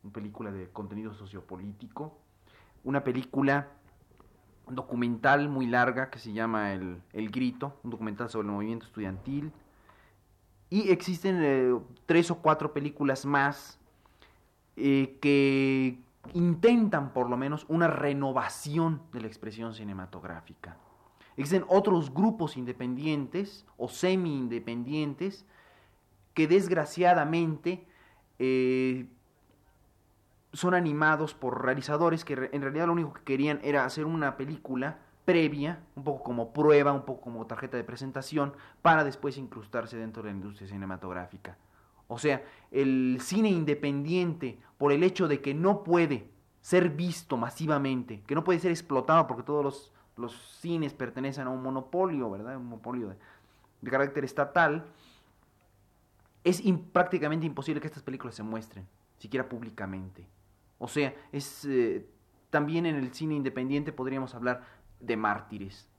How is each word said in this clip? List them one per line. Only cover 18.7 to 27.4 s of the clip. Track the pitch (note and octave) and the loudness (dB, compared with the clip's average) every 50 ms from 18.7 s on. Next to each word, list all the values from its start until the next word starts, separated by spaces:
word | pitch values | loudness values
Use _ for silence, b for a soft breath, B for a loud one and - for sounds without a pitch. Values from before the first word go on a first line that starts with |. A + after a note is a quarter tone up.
| D3 E3 E3 E3 D#3+ - - - | 0 2 2 2 0 -2 -6 -12
de | - B2 | -10 -8
la | A2 | -8
expresión | A2 G#2+ - - A2 G#2 A2+ A#2 A2+ A2 | -8 -10 -10 -12 -12 -8 -8 -8 -8 -8
cinematográfica. | A2 G#2+ G#2 F#2+ F#2+ F#2 F#2 - F2+ D#2 E2+ E2+ E2 E2 - E2 _ - F2 E2+ - _ - _ _ _ _ b b b b b | -8 -10 -8 -8 -8 -10 -12 -14 -12 -12 -10 -12 -12 -14 -18 -20 _ -18 -18 -18 -20 _ -20 _ _ _ _ b b b b b
Existen | - C#3 C#3+ F#3 F#3+ - - | -6 -2 0 0 0 4 6
otros | F#3 G3+ G3+ G#3+ F#3 E3+ D3 C3+ | 6 6 6 6 4 4 2 0
grupos | B2+ D#3 G3 A3+ A3 - E3 D3 - | 0 2 2 2 2 0 -4 -4 -4
independientes | C3 B2 B2 A#2+ - B2+ B2 B2+ B2+ D3 D#3 D3+ D3 C3 B2 - - - G3 - - _ _ _ | -6 -6 -6 -6 -4 -4 -4 -4 -2 -2 -2 0 -2 -2 -4 -4 -6 -6 -6 -10 -20 _ _ _
o | - A#2+ A#2+ | -8 -8 -8
semi-independientes | - - - F3+ F#3+ F#3+ F3+ D#3+ D3 C3+ B2+ A#2 A#2 A2+ - A#2 A#2 A#2+ A#2+ C3 D3 D#3 D3+ D3 C#3 D3 F3 G3 G3 - - b b b b b b b b b b b b _ _ _ _ _ | -4 0 2 2 2 2 2 0 -2 -2 -2 -4 -4 -6 -6 -6 -6 -6 -4 -4 -2 -2 -2 -2 -2 -4 -6 -6 -6 -8 -20 b b b b b b b b b b b b _ _ _ _ _
que | _ - D#3+ D3+ | _ 2 4 6
desgraciadamente, | F3 G3 F#3 E3+ F#3 E3 D3+ - - E3+ F3+ F3 F3+ E3+ D3 D3+ E3 E3+ | 6 4 6 4 2 0 0 -2 0 4 6 6 6 6 4 2 2 2